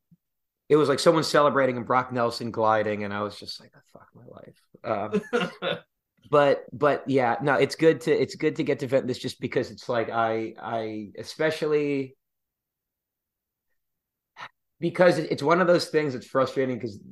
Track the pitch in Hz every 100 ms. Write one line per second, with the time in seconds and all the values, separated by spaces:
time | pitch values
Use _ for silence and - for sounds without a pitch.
0 | _ _ _ _ _ _ - 151 139 135
1 | 175 160 143 156 147 127 131 123 110 127
2 | 127 123 117 - 120 104 110 110 107 104
3 | 101 101 104 - - - - _ _ -
4 | - 117 123 - - - _ - - 104
5 | - 208 - 240 180 - - - _ _
6 | _ _ - 147 143 127 - 113 147 135
7 | - 135 120 113 143 135 139 - 160 160
8 | - 147 131 - 156 151 139 139 131 131
9 | 127 123 127 - 120 147 117 107 - 120
10 | 110 113 113 113 110 - 110 117 110 107
11 | 101 - - - 156 156 156 151 143 139
12 | 131 _ _ _ _ _ _ _ _ _
13 | _ _ _ _ _ _ _ _ _ _
14 | _ _ _ - - _ _ - 165 165
15 | 180 170 151 127 139 175 175 170 - 156
16 | 151 123 - 135 127 135 131 120 113 104
17 | -